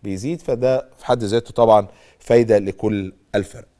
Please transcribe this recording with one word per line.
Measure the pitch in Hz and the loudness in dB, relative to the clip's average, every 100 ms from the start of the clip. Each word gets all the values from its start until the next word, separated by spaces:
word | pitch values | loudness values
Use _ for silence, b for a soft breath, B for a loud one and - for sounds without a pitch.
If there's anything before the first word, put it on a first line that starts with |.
بيزيد، | 107 95 120 170 | -10 -10 -8 -10
فده | - 120 127 131 - _ | -6 -4 -2 -2 -6 _
في | - | -4
حد | 123 | -2
ذاته | 107 117 - | 0 -2 -4
طبعًا | - 117 107 98 b b b | 0 4 4 2 b b b
فايدة | - 120 113 104 | 0 2 4 2
لكل | 98 95 107 104 95 - _ | 0 -6 -4 -4 -6 -14 _
الفرق. | 104 95 - - | -6 -6 -12 -20